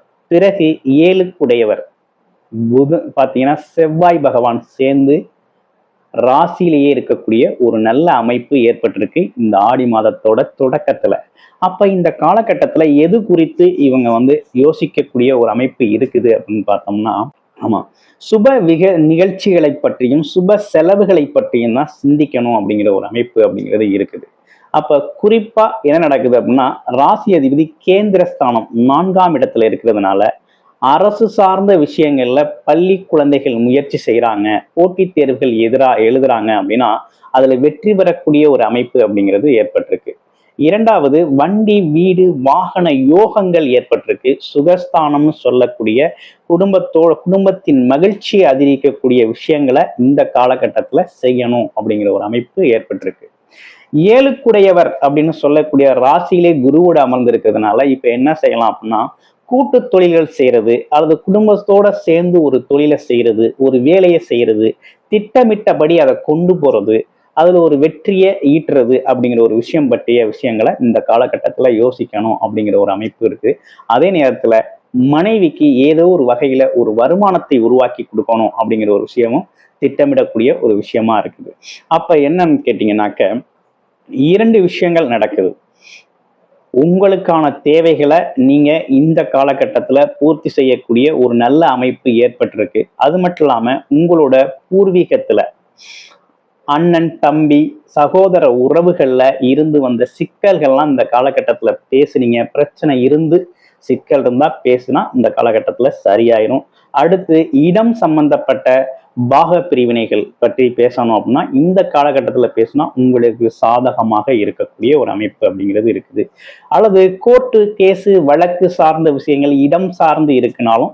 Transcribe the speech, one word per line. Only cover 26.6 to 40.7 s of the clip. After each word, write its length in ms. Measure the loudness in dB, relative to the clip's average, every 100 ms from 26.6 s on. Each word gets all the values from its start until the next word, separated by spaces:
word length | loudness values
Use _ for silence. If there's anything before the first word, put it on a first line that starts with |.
| -2 -4 -6
ராசி 440 | 0 0 0 0
அதிபதி 300 | 0 2 0 -2 -4
கேந்திரஸ்தானம் 840 | 0 0 2 0 0 -2 -2 -2 -4 -2
நான்காம் 520 | 0 2 0 0 2 0
இடத்துல 300 | -2 0 0
இருக்கிறதுனால, 560 | 0 -2 0 0 0 -2 -4 _ _ _ -4
அரசு 440 | 0 2 0 0 -2
சார்ந்த 440 | 0 0 2 2 2
விஷயங்கள்ல 640 | 0 -2 0 0 0 0 -2 -4
பள்ளி 320 | -2 0 0 -2
குழந்தைகள் 520 | -2 0 2 0 -2 -2
முயற்சி 400 | 0 0 -2 -6
செய்றாங்க, 500 | -2 0 0 -2 -2 -4 -4
போட்டித் 420 | -2 0 0 -2
தேர்வுகள் 380 | 0 -2 -2 -2 0
எதிரா 320 | 0 2 2 2
எழுதுறாங்க 520 | 2 2 0 0 -2
அப்படின்னா, 360 | -2 -2 -2 0 -2 -8 _ -4
அதுல 220 | 0 2 2
வெற்றி 360 | 0 -2 -2
பெறக்கூடிய 500 | 0 0 -2 0 2 4
ஒரு 120 | 2
அமைப்பு 340 | 0 -2 -2 0
அப்படிங்கிறது 480 | 0 0 0 0 2
ஏற்பட்டிருக்கு. 600 | 0 0 -4 -4 -8 -10 -18 _ _ _ -4
இரண்டாவது, 600 | -2